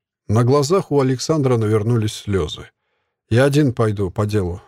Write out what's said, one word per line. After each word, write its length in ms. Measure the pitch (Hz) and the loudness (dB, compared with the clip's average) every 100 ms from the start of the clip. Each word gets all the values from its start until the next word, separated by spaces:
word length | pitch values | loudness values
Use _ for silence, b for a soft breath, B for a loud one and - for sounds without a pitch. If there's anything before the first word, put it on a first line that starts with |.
| _ _ - | _ _ -2
На 160 | 104 | 0
глазах 480 | 120 143 139 190 - | 4 2 2 0 0
у 80 | 143 | 0
Александра 560 | 131 127 - 160 135 120 | 0 -2 -2 -2 0 0
навернулись 580 | 107 107 104 120 110 | 0 0 0 0 -2
слёзы. 560 | - - 98 82 - - _ _ _ _ _ _ | -6 -4 -2 -2 -8 -16 _ _ _ _ _ _
«Я 160 | 113 143 | 2 4
один 280 | 143 147 | 4 2
пойду 380 | 117 110 104 98 | 0 -2 -2 -4
по 160 | - 104 | -2 -2
делу. 340 | 104 90 87 | -2 -4 -6